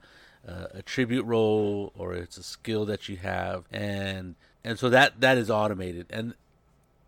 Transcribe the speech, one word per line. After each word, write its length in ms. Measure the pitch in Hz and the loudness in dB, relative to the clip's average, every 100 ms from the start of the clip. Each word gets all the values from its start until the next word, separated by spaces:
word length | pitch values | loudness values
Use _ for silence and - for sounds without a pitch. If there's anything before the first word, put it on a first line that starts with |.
| - - - _ - | -16 -20 -20 _ -16
a, 200 | 90 90 | -12 -12
a 80 | 95 | -14
tribute 420 | - - 120 127 | -6 -2 0 -2
roll 680 | 113 113 110 107 104 101 101 95 | 0 4 4 4 2 -2 -6 -8
or 160 | 90 | -8
it's 240 | 90 87 - | -8 -10 -14
a 60 | |
skill 420 | - - - 107 | -16 -10 -4 -2
that 240 | 104 101 - | -2 -4 -8
you 80 | 92 | -8
have, 480 | 95 92 92 92 - | -6 -4 -4 -6 -8
and, 640 | 98 104 98 98 95 92 - _ _ | -8 -6 -4 -6 -6 -10 -16 _ _
and 160 | 117 110 | -8 -2
so 100 | 127 | 6
that, 300 | 127 139 110 | 8 6 6
that 180 | 131 127 | 4 4
is 100 | 107 | 4
automated, 580 | 107 107 92 90 87 87 | 2 2 0 -6 -8 -10
and, 240 | 110 117 - _ _ _ _ _ _ | -8 -8 -12 _ _ _ _ _ _